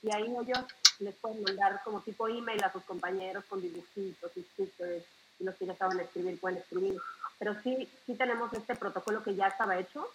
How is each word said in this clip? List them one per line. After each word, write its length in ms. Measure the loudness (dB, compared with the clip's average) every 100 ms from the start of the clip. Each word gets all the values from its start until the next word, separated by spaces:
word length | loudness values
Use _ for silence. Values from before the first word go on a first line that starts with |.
y 100 | 2
ahí 120 | 2
ellos 400 | 2 0 0 0 0 4 4 4
les 160 | -6 -6
pueden 260 | -6 -4
mandar 380 | -2 4 4 4
como 160 | -4 -6
tipo 260 | -6 -2 -2
email 340 | 0 -2 2
a 100 | 0
sus 100 | 0
compañeros 600 | -6 -6 -2 -2 -4 -6 -6
con 120 | -6
dibujitos 680 | -6 -8 -10 -6 -6 -6 -10 -10
y 60 |
stickers, 640 | -12 -4 -4 -4 -4 -4 -6 -20 -20 -6
y 60 |
los 100 | -6
que 120 | -2 -4
ya 100 | 0
saben 240 | 2 2
escribir 380 | 0 -2 -2 0
pueden 180 | 0 -2
escribir. 420 | -2 0 2 0 -4 -8 -10 -4
Pero 220 | -2 0
sí, 260 | 0 0 -2 -10 -6
sí 80 |
tenemos 380 | 2 2 4 0
este 220 | -2 -4
protocolo 480 | -2 0 -2 0 0
que 120 | 2
ya 120 | 4 2
estaba 320 | 4 4 4
hecho 300 | 0 -4 -8